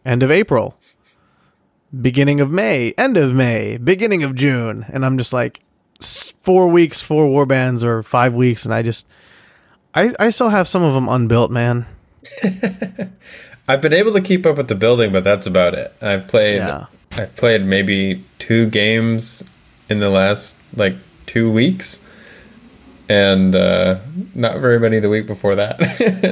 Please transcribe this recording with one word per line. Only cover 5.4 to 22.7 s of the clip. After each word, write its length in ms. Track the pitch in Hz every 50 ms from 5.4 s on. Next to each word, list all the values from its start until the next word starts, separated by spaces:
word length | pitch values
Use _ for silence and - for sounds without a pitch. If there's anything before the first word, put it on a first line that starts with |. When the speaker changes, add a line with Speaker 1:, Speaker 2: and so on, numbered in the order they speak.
| 120 123 - - _ _ _ _ _ _ _ _
Speaker 1:
s-, 320 | - - - - - - - _
four 280 | _ 190 185 185 185 175
weeks, 340 | 170 175 170 147 - -
four 240 | - - 156 151 156
warbands, 560 | 139 131 143 143 131 135 131 127 127 123 113 117
or 180 | 120 117 113
five 300 | 110 - - 123 123 127
weeks. 320 | 117 120 127 123 120 - -
And 80 | 120
I 80 | 113 113
just, 260 | 113 117 113 - - _ _ _ _ _ _ _ _ _ _ _ _ _ _ _ _ _ -
I, 200 | 156 196 247 240 -
I 120 | 208 233
still 180 | 220 - 254 220
have 180 | 208 196 170
some 160 | - - 180
of 140 | 170 151 131
'em 100 | 135 127
unbuilt, 440 | - 127 127 120 107 117 120 117 -
man. 340 | 123 123 120 120 120 120 117 - - - _ _ _ _ - - - -
Speaker 2:
<laughs> 20 | - 190 - - - 190 - - - - - - - - - _ _ - - - - - - - _ -
I've 120 | 135 139
been 120 | 151 156
able 200 | 156 180 208 220 208
to 60 | 196
keep 260 | 190 196 185 180 180
up 100 | 165 143
with 100 | 143 131
the 80 | 120 107
building, 380 | 95 110 117 123 120 113 101
but 100 | 95 95
that's 240 | 92 101 104 95 -
about 280 | 95 92 92 90 87 82
it. 200 | 73 - - - _
I've 240 | 113 104 101 95 92
played, 300 | - - 113 107 104 101
Speaker 1:
Yeah. 300 | 95 92 73 71 - - - _ _ _ _
Speaker 2:
I've 220 | - - 101 - -
played 280 | - 127 117 113 104 95
maybe 600 | 95 95 98 98 101 98 98 98 98 92 95 - - _ _
two 260 | - - 113 113 113
games 800 | 110 113 107 104 110 113 113 113 113 113 110 110 - - - - - _ _ _ _ _ _ _ -
in 120 | 110 104
the 100 | 101 98
last, 460 | 98 95 95 98 104 101 - - - - _ _ -
like, 220 | 113 104 95 92 92 - _ _ _ -
two 260 | - - 117 113 113
weeks, 520 | 110 110 127 175 185 185 - - - - - - - - - - - - - - - - - -